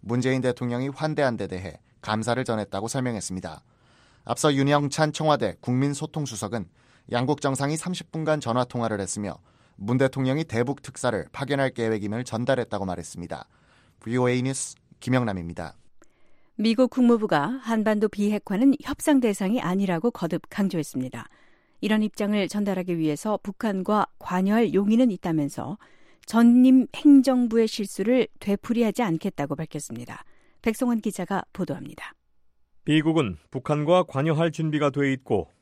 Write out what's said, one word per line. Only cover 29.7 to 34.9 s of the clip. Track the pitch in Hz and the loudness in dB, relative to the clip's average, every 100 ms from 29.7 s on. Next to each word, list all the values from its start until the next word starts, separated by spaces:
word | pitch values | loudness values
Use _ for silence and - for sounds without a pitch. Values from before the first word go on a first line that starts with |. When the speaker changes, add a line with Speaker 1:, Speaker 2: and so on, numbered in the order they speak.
| 151 - 117 120 - - - _ _ | -10 -10 -12 -12 -16 -18 -20 _ _
Speaker 2:
백성원 | - 220 247 233 | -4 0 0 0
기자가 | 214 - 180 196 - | -2 -4 -4 -4 -6
보도합니다. | - 180 - - - - - _ _ _ _ _ - - | -6 -6 -6 -10 -14 -18 -18 _ _ _ _ _ -14 2
Speaker 3:
미국은 | 156 151 160 123 87 _ | 2 4 2 0 -4 _
북한과 | 139 - 151 151 180 | -12 -2 -2 4 2
관여할 | 175 135 156 151 165 | 2 -2 0 0 0
준비가 | 156 156 151 | -2 -2 0
돼 | 143 | 0